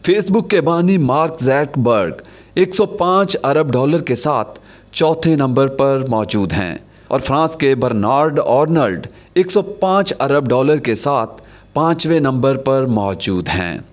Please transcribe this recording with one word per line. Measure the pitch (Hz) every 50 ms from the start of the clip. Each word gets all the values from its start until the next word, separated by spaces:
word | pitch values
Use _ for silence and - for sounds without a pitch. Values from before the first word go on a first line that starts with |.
| -
Facebook | 170 190 214 196 - 190 226 - -
के | - 175
बानी | 143 160 170 170 175 180 196 180
मार्क | 147 127 131 151 160 165 165 -
जकरबर्ग | 123 131 131 143 151 143 - 135 117 120 113 104 95 82 80 - - - - - - - -
एक | 180 185 180 180
सौ | - 208 - -
पाँच | - 175 175 185 196 196 - -
अरब | - - 135 139 151 156 139
डॉलर | 120 127 131 143 160 170
के | - - 123
साथ | - - 151 143 120 107 - - - - - - - - - -
चौथे | - 160 156 160 160 - 165 160
नंबर | 143 139 131 123 135 139 135 135
पर | 135 135 139 139 135 131 131
मौजूद | 120 110 107 - - 104 98 87 80
हैं | 101 95 87 76 - - - - - - -
और | - 135
फ्रांस | - - 131 147 160 156 160
के | - 147 135 135
बर्नार्ड | 120 127 123 117 107 101 107 131 143 151 160 143 151
आर्नल्ड | - - 117 135 151 156 165 160 135 104 92 87 - - - - - _ _
एक | 175 185 185
सौ | - 208
पाँच | 196 196 - - 190 190 190 202 190 -
अरब | - - 131 135 139 147 139
डॉलर | 117 120 127 135 143 151 147
के | 117 120 110
साथ | - - 147 143 123 113 110 - - - - - - - - _
पाँचवें | 139 156 165 170 165 - 156 165 160
नंबर | 143 135 131 127 127 135 135 120
पर | - 135 135 135 135 127
मौजूद | 113 107 101 98 95 - - 98 95 90 85 -
हैं। | - 95 90 87 78 57 - -